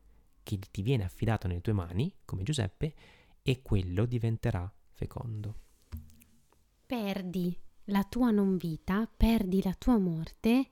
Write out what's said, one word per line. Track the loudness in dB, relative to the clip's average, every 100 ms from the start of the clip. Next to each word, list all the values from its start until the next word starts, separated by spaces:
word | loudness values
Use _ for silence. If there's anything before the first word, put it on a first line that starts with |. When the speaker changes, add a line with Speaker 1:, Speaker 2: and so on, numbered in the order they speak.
| _ _ _ _
Speaker 1:
che | -8 -8 -6
ti | -6
viene | 0 0 -2
affidato | -4 -2 0 -2
nelle | -4
tue | -2
mani, | -2 -2 -2 -4 -6 -10
come | -6
Giuseppe, | -4 -2 -4 -4 -8 -8 -20 -20 _ _
e | -2 -2
quello | 0 0 0 0 0
diventerà | 0 -2 -2 -2 -2 -6 -12 _
fecondo. | -10 -10 -8 -10 -8 -8 -10 -16 _ _ -16 -16 -20 -20 _ _ _ _ _ -8
Speaker 2:
Perdi | -4 -4 -4 -4 -2 -2 -4 -8 -14 0
la | 2
tua | 2 2 4
non | 4 4 2
vita, | -2 -6 -2 -2 -2
perdi | 4 4 6 4 2
la | 2
tua | 0 2 4
morte | 4 -2 -6 -2 2 4 2